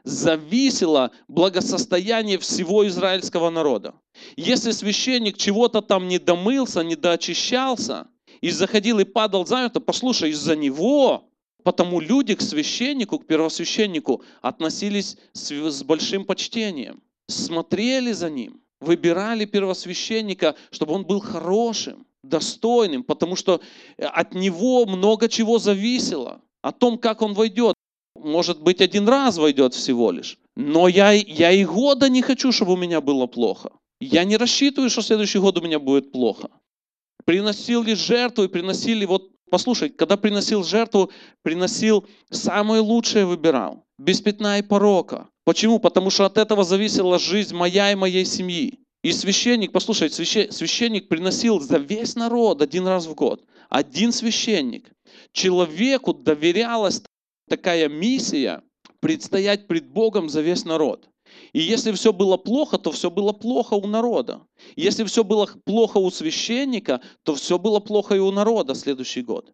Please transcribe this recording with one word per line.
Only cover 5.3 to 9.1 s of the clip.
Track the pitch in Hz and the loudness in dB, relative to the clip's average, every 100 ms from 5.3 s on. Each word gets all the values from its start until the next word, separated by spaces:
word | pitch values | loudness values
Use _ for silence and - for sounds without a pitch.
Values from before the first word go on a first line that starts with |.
| - | -4
чего-то | - 202 240 220 | -2 2 2 2
там | 202 196 185 | 0 0 0
не | 180 | -2
домылся, | 180 175 196 269 254 185 | 0 0 2 0 0 -2
не | 165 165 | -4 -2
доочищался, | 180 170 - 165 - 254 262 247 - 98 - _ _ - | 0 0 -2 -6 -2 -2 -2 -4 -6 -10 -12 _ _ -8
и | 170 | -4
заходил | - 190 220 202 220 | -2 0 2 2 2
и | |
падал | 196 | 0